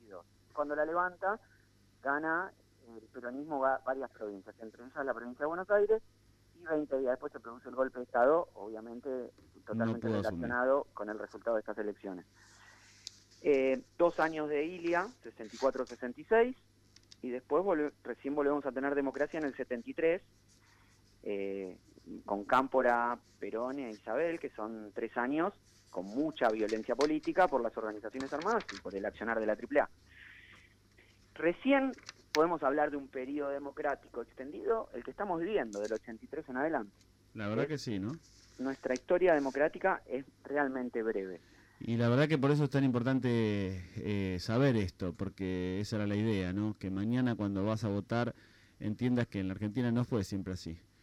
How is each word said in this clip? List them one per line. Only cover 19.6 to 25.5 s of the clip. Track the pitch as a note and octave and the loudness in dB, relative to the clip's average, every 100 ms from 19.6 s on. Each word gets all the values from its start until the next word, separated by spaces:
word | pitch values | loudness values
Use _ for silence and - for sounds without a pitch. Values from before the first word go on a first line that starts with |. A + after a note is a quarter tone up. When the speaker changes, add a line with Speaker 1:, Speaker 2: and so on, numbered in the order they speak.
| B2+ A#2+ B2 | -6 -6 -6
Speaker 1:
y | C3 | 0
tres, | E3 F3+ - _ _ - _ - - - _ _ | 2 2 -2 _ _ -20 _ -20 -20 -20 _ _
eh, | - G2+ G2 G2 F#2 F2+ - - - F2+ | -6 -4 -4 -6 -8 -12 -20 -20 -16 -12
con | - G2+ G2+ | -4 -4 2
Cámpora, | B2+ C3+ C3 B2 A#2+ A#2+ A#2+ - - | 2 4 2 4 4 2 -2 -8 -12
Perón | G2+ G#2+ B2 C#3+ | -6 -4 -4 -4
e | B2 | -8
Isabel, | G#2 A#2 B2 E3+ E3 | -8 -4 -2 -2 -2
que | B2+ | -8
son | - G#2+ A2+ G#2+ | -8 -8 -8 -10
tres | A2+ A2+ B2 | -8 -4 -2
años | A#2+ D3+ F#3 | 0 0 -2